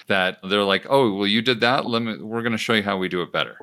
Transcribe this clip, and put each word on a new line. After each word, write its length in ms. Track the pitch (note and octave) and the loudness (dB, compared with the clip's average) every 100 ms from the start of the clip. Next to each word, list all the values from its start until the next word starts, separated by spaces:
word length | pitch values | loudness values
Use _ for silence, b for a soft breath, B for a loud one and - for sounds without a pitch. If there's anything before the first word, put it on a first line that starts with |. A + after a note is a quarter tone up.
| B | B
that 320 | G2+ F#2 F#2+ F#2+ | 0 0 -2 -2
they're 160 | G#2 | 0
like, 220 | G2+ F#2+ - | 2 2 2
"Oh, 240 | C#3 B2 | 4 4
well, 140 | G2 G2+ | 2 0
you 140 | A2 | 0
did 200 | A#2 A#2 | 0 2
that. 240 | A#2+ C#3 - | 2 0 0
Let 160 | A#2 | -2
me, 160 | A#2 F#2+ | -4 -6
we're 260 | G#2+ A2+ | -8 -6
gonna 140 | A#2 A2 | -4 -4
show 160 | - | 0
you 100 | A2 | 0
how 140 | G2 F#2+ | 0 -2
we 100 | F#2 | -2
do 140 | F2+ | -4
it 100 | E2+ | -4
better." 260 | D#2+ A#1+ - | -4 -4 -6